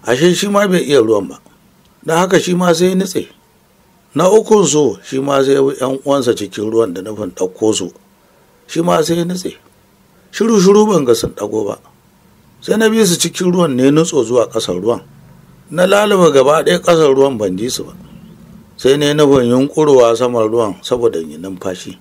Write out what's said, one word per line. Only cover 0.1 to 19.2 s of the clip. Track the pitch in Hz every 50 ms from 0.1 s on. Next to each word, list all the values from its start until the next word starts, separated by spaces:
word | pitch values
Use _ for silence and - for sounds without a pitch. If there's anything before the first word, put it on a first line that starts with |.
| 120 131 160 180 175
shi | 180 196 208
ma | 202 202 208 196
bai | 185 170 135
iya | 123 143 131
ruwan | 113 110 110 101 92 -
ba. | - - _ _ _ _ _ _ _ _ _ _ _ _ _
Don | 156 160 170
haka | 185 185 190 160
shi | - 180 180
ma | 175 180 175 165
sai | 160 180 185
ya | 185
nutse. | 185 190 185 - - - - _ _ _ _ _ _ _ _ _ _ _ _ _ _ _ _ _
Na | 143 170
ukunsu | 185 208 220 214 - 214 208 185 143 147 151 147 120 92 - -
shi | - 131 131
ma | 135 143 139 135 135
sai | 135 139
ya | 139
bi | 135 135 131 -
ƴan | 135 131 135 135 -
uwansa | 139 139 139 123 123 113
cikin | - 104 92 - 110 104 110
ruwan | 110 113 113 98 87
da | 92
nufin | 92 107 107 101 104 92
ɗauko | 87 - 95 92 - - 110 110 107
su. | 98 95 85 - _ _ _ _ _ _ _ _ _ _ _ _ _ _
Shi | - - 160
ma | 170 175 175 165
sai | 151 160 170 175
ya | 170
nutse. | 175 180 180 - - - _ _ _ _ _ _ _ _ _ _ _ _ _ _ _
Shiru-shiru | - - 208 233 233 202 175 190 202 214 214 214
ban | 202 165 139
ga | 120 117
sun | - - - - -
ɗago | 104 107 110 110 104 98
ba. | - - _ _ _ _ _ _ _ _ _ _ _ _ _ _ _ _
Sai | - - 202
na | 214 226 220
bi | 220 226 214
su | 180 175
cikin | 160 - 170 - - 185 180
ruwan | 175 185 175 156 127
ne | 123 131 139
nutso | 147 156 165 - 175 143 117
zuwa | 110 123 123 107 -
ƙasar | - 113 - - 90 90
ruwan. | 95 113 117 - - _ _ - - - - - _ _ _ _ _ _
Na | 151 165 180
laluma | 190 202 202 208 208 208 185 175 156
gaba | 143 135 127 139 151 160 143
ɗaya | - 180 175
ƙasar | - 180 175 160 156 143 135
ruwan | 135 139 139 135 110
ban | 104 95 92 92
ji | 110 127
su | - - -
ba. | - - - - - - - - - - - - - - - - - _
Sai | - - 127 139
na | 147 147
yi | 143 147
nufin | 151